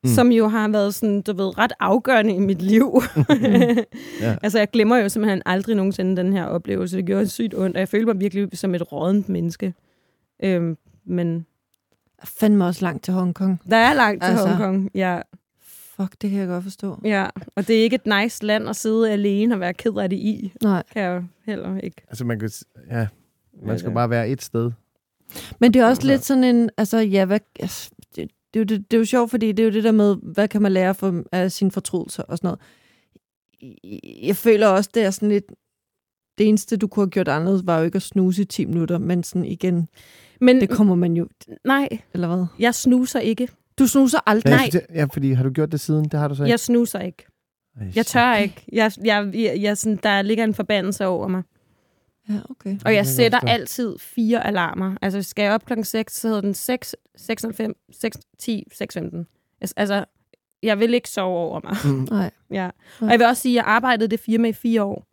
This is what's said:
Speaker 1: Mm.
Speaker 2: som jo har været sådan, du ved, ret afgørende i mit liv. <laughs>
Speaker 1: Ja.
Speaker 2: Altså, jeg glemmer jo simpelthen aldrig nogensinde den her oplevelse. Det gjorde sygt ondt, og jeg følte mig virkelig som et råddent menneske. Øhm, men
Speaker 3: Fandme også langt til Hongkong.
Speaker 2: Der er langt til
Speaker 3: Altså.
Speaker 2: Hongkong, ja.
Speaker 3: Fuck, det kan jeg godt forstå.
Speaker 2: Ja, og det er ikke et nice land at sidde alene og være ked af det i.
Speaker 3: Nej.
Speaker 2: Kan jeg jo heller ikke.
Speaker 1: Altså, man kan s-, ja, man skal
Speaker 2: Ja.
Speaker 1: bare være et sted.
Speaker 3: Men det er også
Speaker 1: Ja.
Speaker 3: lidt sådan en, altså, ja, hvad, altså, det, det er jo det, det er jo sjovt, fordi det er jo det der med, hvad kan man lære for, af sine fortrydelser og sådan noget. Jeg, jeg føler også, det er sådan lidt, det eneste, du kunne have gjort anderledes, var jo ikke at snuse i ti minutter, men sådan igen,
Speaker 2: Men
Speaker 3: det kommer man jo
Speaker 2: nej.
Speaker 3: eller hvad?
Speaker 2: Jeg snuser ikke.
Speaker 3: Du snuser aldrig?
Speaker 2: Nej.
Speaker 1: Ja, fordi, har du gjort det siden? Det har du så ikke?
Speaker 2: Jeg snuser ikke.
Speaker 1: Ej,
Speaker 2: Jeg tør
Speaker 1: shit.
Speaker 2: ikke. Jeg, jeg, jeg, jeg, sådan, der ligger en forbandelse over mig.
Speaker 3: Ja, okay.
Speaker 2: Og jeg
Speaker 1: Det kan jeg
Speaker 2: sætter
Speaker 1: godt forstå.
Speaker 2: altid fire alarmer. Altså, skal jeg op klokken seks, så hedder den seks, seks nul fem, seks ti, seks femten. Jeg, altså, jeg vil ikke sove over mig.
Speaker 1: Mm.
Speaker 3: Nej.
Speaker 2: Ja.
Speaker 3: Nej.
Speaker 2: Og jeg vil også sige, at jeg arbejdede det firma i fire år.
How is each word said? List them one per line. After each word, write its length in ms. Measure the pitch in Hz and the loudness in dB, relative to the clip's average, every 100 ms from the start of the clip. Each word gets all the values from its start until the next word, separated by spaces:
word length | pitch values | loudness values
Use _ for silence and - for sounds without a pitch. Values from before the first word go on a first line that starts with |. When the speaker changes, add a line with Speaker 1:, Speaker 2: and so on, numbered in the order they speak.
Speaker 1:
Mm. 40 | 127 | 2
Speaker 2:
som 220 | 160 247 | 4 6
jo 160 | 226 214 | 4 2
har 200 | 220 214 | 2 0
været 260 | 214 202 | 0 -2
sådan, 280 | 196 214 202 | -2 -2 -2
du 100 | 190 | -2
ved, 260 | 190 190 - | -4 -4 -2
ret 140 | 226 - | -2 -2
afgørende 540 | 185 226 254 247 214 | 0 2 4 2 2
i 40 | 185 | 0
mit 240 | 196 180 | 0 0
liv. 400 | 185 220 269 262 240 156 139 285 220 202 | 4 4 6 2 2 0 2 4 4 4
<laughs> 640 | 240 233 214 - - - | 4 2 -2 -12 -16 -4
Speaker 1:
Ja. 160 | 117 107 | -2 -2
Speaker 2:
Altså, 160 | 208 220 | 0 0
jeg 120 | 208 | 2
glemmer 260 | 226 214 247 | 2 4 4
jo 120 | 202 | 2
simpelthen 340 | 214 214 190 - | 0 0 0 0
aldrig 300 | 185 196 214 | -2 0 0
nogensinde 400 | 190 190 185 185 | 0 0 -2 0
den 160 | 180 | 0
her 120 | 196 | 0
oplevelse. 520 | - 175 185 196 185 185 | -2 -6 -4 -4 -4 -4
Det 100 | 180 | -2
gjorde 220 | 196 202 | 0 -2
sygt 260 | - 226 | -2 -6
ondt, 220 | 190 190 180 | -2 -2 -2
og 40 | |
jeg 80 | 190 | -2
følte 180 | 208 226 | 0 0
mig 140 | 202 | 0
virkelig 280 | 196 185 202 175 | -2 -2 -6 -4
som 160 | 196 | -4
et 180 | 175 170 | -4 -6
råddent 360 | 143 175 202 196 | -4 0 0 0
menneske. 460 | 175 170 165 196 - _ _ _ _ _ _ | -4 -4 -4 -8 -8 _ _ _ _ _ _
Øhm, 320 | 196 175 170 160 _ _ - | -2 0 -2 -6 _ _ -6
men 400 | 175 170 165 165 _ _ _ _ _ _ _ | -2 -2 -4 -8 _ _ _ _ _ _ _
Speaker 3:
Fandme 400 | - - 220 208 175 | -20 0 4 4 2
også 180 | 170 | -2
langt 200 | 180 - | -4 -4
til 100 | - | -4
Hongkong. 460 | 185 180 170 190 185 - | -2 -2 -2 -2 -2 0
Speaker 2:
Der 60 | 226 | 4
er 180 | 240 | 4
langt 300 | 294 220 196 | 4 2 2
til 60 | 180 | 0
Speaker 3:
Altså. 160 | 226 190 | 2 2
Speaker 2:
Hongkong, 420 | 196 202 190 190 | 2 0 -2 -2
ja. 260 | 190 185 175 - - _ _ _ - - - | -2 -2 -2 -8 -20 _ _ _ -20 -20 -8
Speaker 3:
Fuck, 160 | 190 _ | -8 _
det 80 | 208 | -4
kan 80 | 196 | -4
jeg 100 | 185 | -4
godt 160 | 180 | -6
forstå. 360 | 190 - 196 - | -8 -10 -10 -6
Speaker 2:
Ja, 220 | 214 202 190 - - - | -2 -2 -2 -8 -10 -6
og 120 | 196 | 0
det 100 | 220 | 2
er 40 | |
ikke 120 | 226 254 | 4 0
et 100 | 214 202 | 0 0
nice 240 | 226 - 214 | 0 -4 -2
land 220 | 214 220 | -2 -2
at 80 | 214 | -4
sidde 340 | 220 220 226 | -2 0 2
alene 440 | 208 202 196 226 | 2 0 2 2
og 60 | 214 | 0
være 140 | 180 | -4
ked 180 | 185 233 202 | -2 -4 -2
af 120 | 196 | -2
det 60 | 190 | -2
i. 360 | 208 208 196 - | -2 -4 -8 -2
Speaker 3:
Nej. 200 | 214 185 - | 0 0 -2
Speaker 2:
Kan 100 | 220 | -6
jeg 140 | 185 180 | -4 -4
jo 60 | 175 _ - | -8 _ -10
heller 320 | 202 - 190 | -8 -6 -8
ikke. 220 | - - _ | -8 -14 _
Speaker 1:
Altså, 160 | 117 | -8
man 160 | 120 110 | -4 -4
kan 80 | 107 | -6
s-, 160 | - - - - | -10 -20 -20 -8
ja, 160 | 117 104 _ _ _ _ - 107 | -4 -4 _ _ _ _ -14 -6
man 120 | 117 | -6
skal 100 | - | -4
Speaker 2:
Ja. 60 | |
Speaker 1:
bare 160 | 113 120 | -2 0
være 180 | 117 113 | 0 -2
et 140 | 135 | -6
sted. 280 | - 117 120 117 _ _ _ _ _ - - - | -6 -4 -4 -6 _ _ _ _ _ -20 -18 2
Speaker 3:
Men 160 | 240 | 4
det 80 | 254 | 6
er 40 | 233 | 4
også 160 | 254 | 4
Speaker 1:
Ja. 80 | 269 | 2
Speaker 3:
lidt 120 | 269 | 0
sådan 200 | - 269 | 2 2
en, 260 | 254 240 233 - | 4 4 2 0
altså, 220 | 214 226 | 0 2
ja, 260 | 220 190 | 2 2
hvad, 160 | 185 208 _ - | 2 0 _ -12
altså, 300 | 185 - - - - - | -10 -10 -16 -20 -18 -14
det, 140 | 78 _ _ | -14 _ _
det 60 | 220 | -4
er 0 | |
jo 40 | |
det, 260 | 208 214 202 | -2 -2 0
det 60 | 226 | 0
er 20 | |
jo 60 | |
sjovt, 260 | 220 254 233 | 2 0 0
fordi 220 | 247 220 | 0 0
det 100 | 202 | 2
er 20 | 226 | 2
jo 60 | |
det 120 | 208 | 2
der 80 | 220 | 2
med, 240 | 220 208 196 | 4 4 2
hvad 260 | - 165 208 | -4 -2 0
kan 140 | 214 | 2
man 100 | 202 | 2
lære 220 | 185 185 | 2 2
for, 280 | 196 190 175 - | 0 -2 -4 -4
af 200 | 180 185 | -2 -2
sine 180 | - 190 | 0 -2
fortrydelser 520 | 185 - 180 - - | -2 -6 -6 -6 -10
og 160 | - 175 | -8 -6
sådan 80 | 180 | -6
noget. 120 | 165 _ _ _ _ _ _ _ _ _ _ 131 90 | -6 _ _ _ _ _ _ _ _ _ _ -20 -20
Jeg, 160 | 92 104 - - 135 | -18 -16 -16 -6 -2
jeg 100 | 196 | 2
føler 300 | 233 208 214 | 4 6 6
også, 240 | 190 202 | 4 2
det 80 | 233 | 0
er 60 | 196 | 0
sådan 180 | 190 208 | 0 0
lidt, 160 | 202 196 - _ _ _ _ _ _ _ - | 0 -2 -20 _ _ _ _ _ _ _ 0
det 100 | 214 | 4
eneste, 280 | 214 - 208 | 4 0 -4
du 100 | 214 | -2
kunne 160 | - | 0
have 60 | 196 | 0
gjort 180 | 190 175 | 0 0
anderledes, 380 | 147 175 196 180 | 0 2 0 2
var 120 | 165 | 0
jo 60 | |
ikke 120 | 170 190 | 0 -2
at 60 | |
snuse 400 | - 196 185 180 | -2 0 2 2
i 20 | |
ti 200 | 196 - | -2 -2
minutter, 340 | - 170 160 175 | -2 -2 -2 -2
men 240 | 180 180 | 0 -2
sådan 220 | 165 180 | -2 -6
igen, 440 | - 175 185 175 165 _ - - _ _ | -4 -4 0 0 -2 _ -20 -20 _ _
Speaker 2:
Men 200 | 254 262 | 6 6
Speaker 3:
det 100 | 247 | 4
kommer 240 | 247 208 | 4 4
man 180 | 175 170 170 | 4 2 0
jo 120 | 170 _ - - | -4 _ -20 -8
Speaker 2:
nej. 240 | - 269 277 226 _ | 0 0 0 -6 _
Speaker 3:
eller 140 | 185 175 180 | -6 -4 -2
hvad? 100 | 180 - | -4 0
Speaker 2:
Jeg 160 | 233 | 0
snuser 460 | 240 262 254 254 254 | 2 2 2 2 -2
ikke. 280 | - 226 247 _ _ - | -2 -2 -6 _ _ 2
Speaker 3:
Du 80 | 269 | 4
snuser 320 | 277 262 302 - | 6 4 4 2
aldrig? 240 | 214 - | 4 6
Speaker 2:
Nej. 180 | - - 170 - | 4 4 0 -2
Speaker 1:
Ja, 100 | 165 | -2
fordi, 280 | 143 - 139 | -2 0 0
har 100 | 127 | 2
du 60 | 131 | 0
gjort 220 | 131 156 | 0 -2
det 80 | 151 | -4
siden? 240 | - 156 | -2 0
Det 160 | 151 151 | 0 -2
har 80 | 147 | -2
du 60 | |
så 80 | 139 | 0
ikke? 80 | 143 | 2
Speaker 2:
Jeg 100 | 233 | 2
snuser 380 | - 240 233 196 | 2 2 2 -4
ikke. 240 | 185 - _ _ _ _ _ - | -10 -14 _ _ _ _ _ -12
Speaker 1:
Ej, 60 | 98 | -6
Speaker 2:
Jeg 120 | 143 233 | -4 0
tør 280 | 247 247 | 2 2
Speaker 1:
shit. 80 | 220 | 2
Speaker 2:
ikke. 200 | 202 - - | 0 -4 -6
Jeg, 200 | 226 220 - | 0 0 0
jeg, 260 | 220 208 202 | 0 0 -2
jeg, 280 | 202 220 180 | -2 -2 0
jeg, 160 | 202 208 | -2 -2
sådan, 200 | 220 208 | -2 -2
der 200 | 214 196 | 0 0
ligger 220 | 196 226 | 0 0
en 100 | 220 | 0
forbandelse 520 | 208 202 208 190 196 190 | -2 -2 -2 -2 -4 -2
over 220 | 180 - | -2 -4
mig. 140 | 185 175 _ _ _ _ _ _ _ 208 | -6 -8 _ _ _ _ _ _ _ -8
Speaker 3:
Ja, 60 | 208 - | -8 -8
okay. 200 | 262 196 | -14 -8
Speaker 2:
Og 0 | |
jeg 40 | 196 | -4
Speaker 1:
Det 60 | |
kan 100 | - | 0
jeg 120 | 214 202 | 0 0
Speaker 2:
sætter 320 | - 233 233 | 2 2 4
Speaker 1:
godt 100 | - | 2
forstå. 100 | 240 | 0
Speaker 2:
altid 360 | 143 - 233 - | -2 -6 -6 -6
fire 480 | - - 220 233 - | -10 -2 0 0 0
alarmer. 500 | 196 170 - 190 196 | -2 -2 -4 -6 -4
Altså, 200 | 196 196 | -4 -4
skal 200 | 180 - | -6 -2
jeg 100 | 208 | 0
op 100 | 214 | 0
klokken 200 | - 233 | -2 -6
seks, 300 | 208 220 214 - | -4 -4 -6 -6
så 80 | 226 | -2
hedder 120 | 214 | -2
den 140 | 202 | -2
seks, 420 | 196 - 254 - - _ _ | -4 -4 -6 -6 -16 _ _
seks 280 | - 226 | -10 -8
nul 100 | 226 | -8
fem, 220 | 214 220 - _ - | -6 -8 -8 _ -8
seks 160 | 226 - _ _ | -8 -8 _ _
ti, 260 | - 214 - | -6 -6 -8
seks 220 | - 202 | -12 -10
femten. 320 | 180 170 170 165 _ _ _ | -8 -8 -10 -12 _ _ _
Jeg, 80 | 190 - | -10 -4
altså, 280 | 202 202 - _ _ _ _ _ | -2 -2 -6 _ _ _ _ _
jeg 160 | 220 202 | -4 0
vil 160 | 226 | 2
ikke 140 | 240 - | 0 -2
sove 280 | - 185 180 | -6 -4 -4
over 220 | 165 160 | -4 -8
mig. 120 | - 202 143 | -8 -2 0
Speaker 1:
Mm. 140 | 135 127 | -2 -2
Speaker 3:
Nej. 200 | 107 185 _ _ | -2 -4 _ _
Speaker 2:
Ja. 120 | 196 | -6
Speaker 3:
Nej. 80 | 180 - _ - | -6 -10 _ -6
Speaker 2:
Og 100 | 220 | 2
jeg 80 | 233 | 4
vil 80 | 233 | 4
også 160 | 247 | 2
sige, 100 | 254 | 0
at 120 | 240 - | 0 2
jeg 60 | |
arbejdede 340 | 220 254 233 220 | 0 2 0 0
det 100 | 226 | -2
firma 280 | - 226 233 | 0 0 0
i 40 | |
fire 300 | 214 233 226 | -2 0 0
år. 240 | 196 208 _ | 0 -6 _